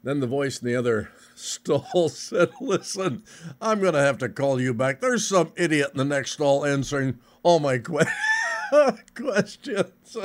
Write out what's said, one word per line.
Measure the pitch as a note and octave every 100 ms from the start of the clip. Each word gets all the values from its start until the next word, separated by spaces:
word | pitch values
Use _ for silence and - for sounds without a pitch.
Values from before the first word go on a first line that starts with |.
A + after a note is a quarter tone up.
Then | B2 C#3+
the | A#2+
voice | C#3+ C#3 -
in | A#2+
the |
other | B2 A#2+ A2 G2+ -
<laughs> | -
stall | - - - - C#3+ - F3+ D#3+
said, | - - F3 E3+ -
"Listen, | C4 F3 - F#3+ F#3+ A#2+ - - E3 -
I'm | A3 G#3+
gonna | F#3+ D3
have | C#3+ A#2+
to | B2
call | - C#3 C3
you | B2+
back. | A#2 C3 C3+
There's | B3+ A#3+ -
some | G3 E3
idiot | - E3+ D3+ C#3
in | C3+
the |
next | C#3 C#3+ B2+
stall | - C#3+ C#3
answering | C#3+ C#3 C3 C#3+ C3+ B2 _ _
all | F3 E3+
my | C#3+ B2+
que-, | A2+ D3 E3 - G#5+ A5 - A5+ G5
<laughs> | D4 C4+ - -
questions." | - C4 G#3 - - C#4+ G3+ - _ - -